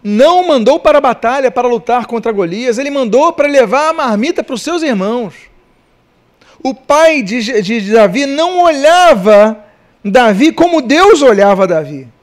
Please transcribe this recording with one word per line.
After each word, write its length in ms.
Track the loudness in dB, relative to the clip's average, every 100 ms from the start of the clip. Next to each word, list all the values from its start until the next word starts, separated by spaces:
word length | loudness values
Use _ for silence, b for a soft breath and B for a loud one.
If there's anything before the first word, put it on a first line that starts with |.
não 440 | -4 0 2 2 2
mandou 320 | 0 2 0
para 200 | 2 2
a 20 |
batalha 480 | 0 -2 -4 -2 -2
para 180 | -2 -2
lutar 380 | -4 -2 -4 -4
contra 260 | -6 -6
Golias, 480 | -4 -4 -4 -4 -4
ele 100 | -4
mandou 440 | -4 -2 0 0
para 140 | 0 0
levar 420 | 2 0 0 -2
a 40 |
marmita 500 | -2 -4 -2 -4 -6
para 120 | -6 -8
os 60 |
seus 200 | -6 -6
irmãos. 520 | -4 -4 -4 -6 -8 -14 _ _ _ _ _ _ _ _ _ _ b b
O 100 | -10
pai 480 | -10 _ 0 2 0
de, 400 | -4 -6 -4 -4
de, 200 | -2 -4
de 100 | 0
Davi 340 | 2 2 0 -4
não 380 | -2 -2 0
olhava 1000 | 0 2 2 4 4 2 4 4 4 0 b b b b
Davi 480 | -2 2 2 2 0
como 300 | 2 0 0
Deus 400 | 0 2 4 4
olhava 460 | 4 4 2 2 0
Davi. 400 | -2 -4 -14 -18 _